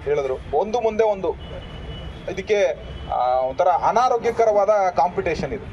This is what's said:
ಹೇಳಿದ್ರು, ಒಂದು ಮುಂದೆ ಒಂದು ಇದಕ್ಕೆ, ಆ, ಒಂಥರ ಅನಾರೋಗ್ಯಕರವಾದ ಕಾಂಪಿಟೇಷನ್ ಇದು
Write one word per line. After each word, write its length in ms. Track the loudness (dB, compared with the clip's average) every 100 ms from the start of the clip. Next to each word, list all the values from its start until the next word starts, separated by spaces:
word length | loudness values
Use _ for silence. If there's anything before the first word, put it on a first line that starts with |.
ಹೇಳಿದ್ರು, 540 | -2 -2 -2 -4 -2 -2
ಒಂದು 240 | 0 0
ಮುಂದೆ 220 | -2 2
ಒಂದು 320 | 2 2 -2 -6 -8 -12 -12 -14 -12 -12 -12 -12 -10
ಇದಕ್ಕೆ, 460 | -8 0 2 2 0 -8 -12 -4
ಆ, 260 | 0 2 2
ಒಂಥರ 280 | 0 2 2
ಅನಾರೋಗ್ಯಕರವಾದ 1000 | 4 2 4 2 2 0 2 4 4 4 4 4
ಕಾಂಪಿಟೇಷನ್ 640 | 2 0 2 -2 -2 -4
ಇದು 120 | -6 -10